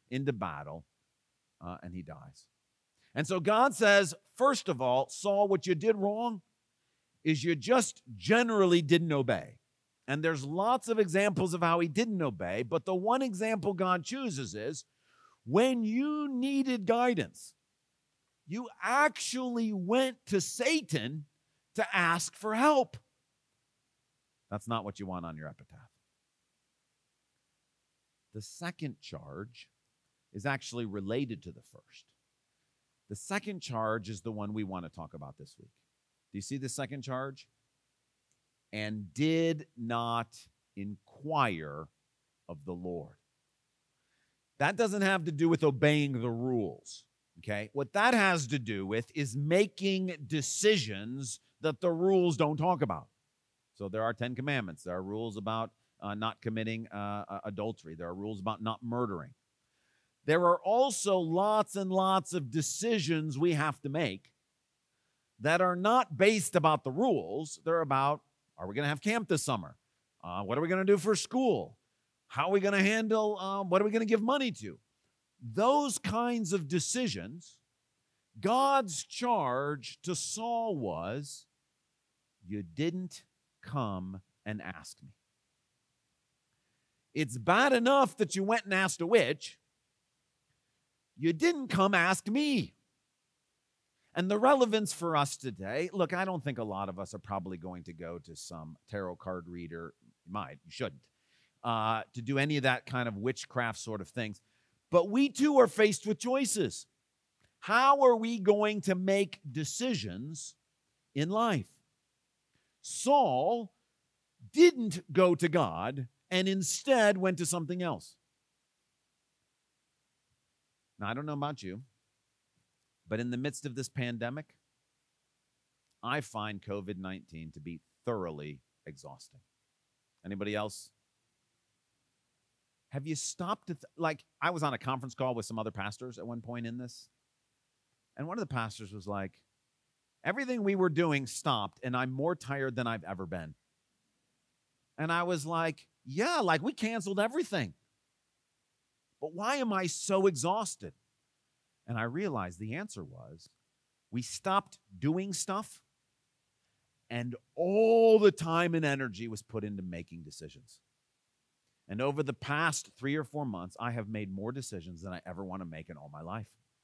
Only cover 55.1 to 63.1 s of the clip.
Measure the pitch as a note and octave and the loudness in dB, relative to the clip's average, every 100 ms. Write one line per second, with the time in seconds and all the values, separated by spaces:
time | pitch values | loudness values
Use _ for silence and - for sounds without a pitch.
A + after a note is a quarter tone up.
55.1 | A2 A#2 G#2 G2+ A2+ A2+ _ _ _ G2+ | -6 -6 -6 -4 -4 -4 _ _ _ -8
56.1 | G#2 A2+ - A#2 A2 A2 A2+ A2+ G2+ G2+ | -4 -4 -4 -4 -4 -2 -4 -8 -8 -6
57.1 | G#2 - G2 G#2+ G2+ A2 A2 D#2+ D#2+ E2+ | -6 -8 -10 -8 -6 -6 -8 -14 -12 -10
58.1 | F#2 G#2 G2+ G2+ G#2 A2 A2 A#2 A#2+ A#2 | -8 -8 -6 -6 -4 -4 -6 -4 -2 -2
59.1 | F2 C2+ - _ _ _ _ _ _ _ | -4 -10 -18 _ _ _ _ _ _ _
60.1 | _ C#3+ E3 F3 F3 F#3+ A#3 C4+ - G3+ | _ 2 6 6 4 4 4 4 2 2
61.1 | F#3 D#3+ F3 G#3 G#3+ G#3 G3 F#3+ F#3+ F#3+ | 2 2 2 4 2 2 -2 0 2 4
62.1 | F#3+ - F3 B2+ D#3 - - A3+ A3 C#3+ | 4 2 -4 -2 -2 -2 -2 0 2 2